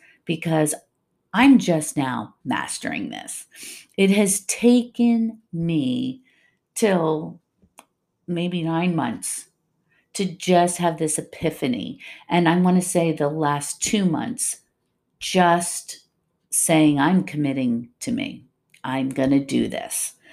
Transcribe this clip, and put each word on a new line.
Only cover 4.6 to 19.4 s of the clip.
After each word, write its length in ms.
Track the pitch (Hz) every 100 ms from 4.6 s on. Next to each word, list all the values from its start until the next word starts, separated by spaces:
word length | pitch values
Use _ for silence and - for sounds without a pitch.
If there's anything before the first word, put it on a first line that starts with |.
| 240 247 240 - 240 233 226 226 _
me 720 | 165 165 160 127 123 131 127 _ _ _ _ _ -
till 680 | 220 180 160 156 165 170 _ _ _ _ - _ _ _ -
maybe 380 | 170 175 175
nine 320 | 160 165 180 160
months 520 | 123 104 - - - _ _ _ _ _ _
to 100 | -
just 540 | 190 160 - 180 175 180
have 200 | 175 160
this 200 | 156 156
epiphany. 840 | - - 160 151 135 117 - 92 - - -
And 180 | 175 165
I 100 | 180
wanna 240 | 180 180
say 300 | 175 180 170
the 160 | 156 143
last 540 | 156 147 147 143 -
two 240 | - 214 185
months, 560 | 151 113 - - - _ _ _ _ _ -
just 880 | - 185 175 175 180 - - - _ _ _ _ -
saying, 500 | - - 160 151 143
"I'm 240 | 151 185
committing 640 | 185 151 143 135 127 117 120 -
to 140 | -
me. 320 | 117 - - _ _ _ _
I'm 280 | 131 135 135
gonna 340 | 135 131 139